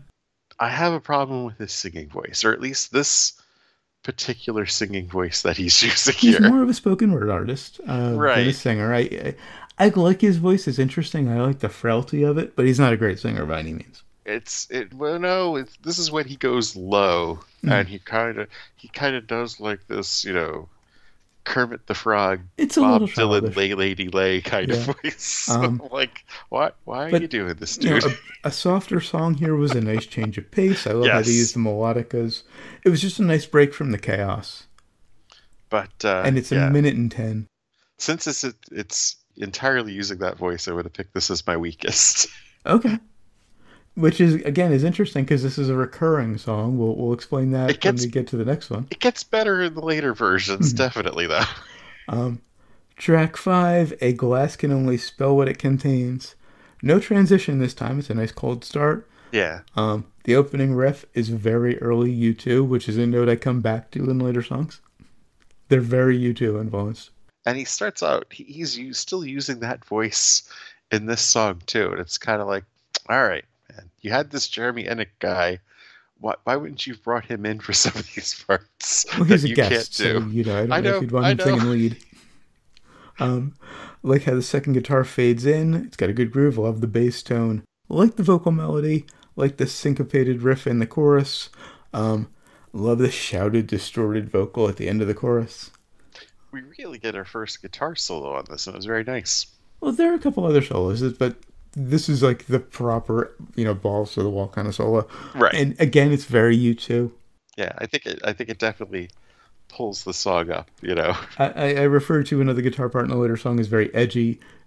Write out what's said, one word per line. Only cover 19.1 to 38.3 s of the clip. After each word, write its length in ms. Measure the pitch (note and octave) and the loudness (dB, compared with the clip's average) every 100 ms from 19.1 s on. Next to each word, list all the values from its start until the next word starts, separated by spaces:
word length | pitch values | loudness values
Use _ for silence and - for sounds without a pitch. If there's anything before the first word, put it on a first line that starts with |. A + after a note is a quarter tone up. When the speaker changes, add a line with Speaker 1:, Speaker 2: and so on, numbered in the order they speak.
| B2+ | -4
Speaker 1:
does, 380 | A2 A#2 A#2 - | -6 -6 -6 -8
like, 280 | G#2+ G2+ - | -6 -6 -6
this, 360 | G#2 F#2+ - G2+ | -6 -4 -4 -4
you 80 | |
know, 340 | F2+ D#2 D#2 D#2+ _ _ _ - _ _ _ - | -4 -4 -8 -14 _ _ _ -20 _ _ _ -6
Kermit 420 | C3+ A#2+ A#2+ - | -2 -2 -4 -8
the 80 | G2+ | -6
Frog, 460 | A2+ G#2 F#2+ F#2 F2+ - | 0 2 2 -2 -6 -4
Speaker 2:
It's 180 | D4+ D#4+ | 0 2
a 60 | |
Speaker 1:
Bob 220 | C4 G#3+ | 4 4
Speaker 2:
little 40 | G3+ | 2
Speaker 1:
Dylan, 320 | - G#3+ G2+ | 0 2 2
Speaker 2:
childish. 160 | G#2+ G2 | 0 0
Speaker 1:
"Lay, 180 | G2 | 0
lady, 360 | G2 F#2+ F#2 F2+ | 0 -2 -2 -2
lay" 320 | F#2+ F#2+ F#2 | 0 2 0
kind 280 | - G2+ C3 | -2 -2 0
of 160 | A#2+ B2 | -2 -2
Speaker 2:
Yeah. 80 | |
Speaker 1:
<laughs> 80 | - | -6
voice. 460 | D#3 - - - - | -8 -8 -8 -6 -2
Speaker 2:
Um, 300 | A#2+ B2+ A#2+ | 0 0 -2
Speaker 1:
I'm 80 | C3 | -6
like, 320 | C3+ C3 - - - - | -4 -6 -6 -20 -20 -8
"Why, 220 | B2 D3+ - | -2 -2 -4
why 220 | - B2 D#3 | -12 -8 -2
are 40 | |
Speaker 2:
but, 100 | F3 | -2
Speaker 1:
you 60 | - | 0
doing 240 | A#2 F2+ | -4 -4
this, 240 | D#2+ - - | -6 -8 -4
Speaker 2:
you 80 | G3+ | 0
know, 100 | D3 | 2
Speaker 1:
dude?" 160 | C#3 - - - | 2 -2 -12 -8
Speaker 2:
a, 60 | D3+ | -6
a 20 | |
softer 480 | - F3+ F#3+ - F3 | -2 0 0 0 -4
song 340 | - D#3+ E3 D3 | -2 -2 0 0
here 200 | D#3+ D3+ | 0 2
was 160 | D3 | 2
a 80 | B2+ | 0
nice 260 | G#2+ A2 - | 0 -2 -4
change 320 | - G#2+ - | -6 -4 -6
of 140 | - | -6
pace. 340 | - F#3+ F#3+ - | 0 2 2 0
I 60 | |
love 160 | A2+ A#2+ | 2 4
how 120 | G#2+ | 4
they 60 | A2+ | 4
Speaker 1:
Yes. 60 | A#2 | 4
Speaker 2:
used 180 | A2 A#2+ | 2 0
the 40 | |
melodicas. 840 | A2 G#2 A2+ A#2 A#2 A#2+ A#2 A2+ - - - - | 0 0 0 0 -2 -2 -4 -6 -14 -20 -20 0
It 60 | F3+ | 2
was 100 | D#3 | 2
just 180 | F#3 G3+ | 0 0
a 40 | |
nice 220 | F3+ D#3 - | 2 2 4
break 280 | D3 C#3+ | 4 4
from 180 | - C#3 | 2 -4
the 60 | G2+ | -2
chaos. 680 | - G2+ G2 G2+ - - - - _ _ _ - _ _ _ - - | -2 -2 -2 -4 -8 -16 -20 -20 _ _ _ -20 _ _ _ -20 -4
Speaker 1:
But, 340 | G#2 G2 - | -4 -4 -4
uh, 200 | G#2+ F#2 F#2+ | 0 2 2
Speaker 2:
And 120 | C3 | 0
it's 140 | B2+ | 2
a 40 | C3+ | 2
Speaker 1:
yeah. 140 | C#3 | 4
Speaker 2:
minute 260 | D3 D3 A#2 | 4 4 2
and 140 | A#2 | -2
ten. 360 | - A2+ A2 G#2+ _ _ _ _ - | -2 -6 -6 -10 _ _ _ _ -8
Speaker 1:
Since 300 | - E3 | -4 -4
it's, 160 | D3+ | -4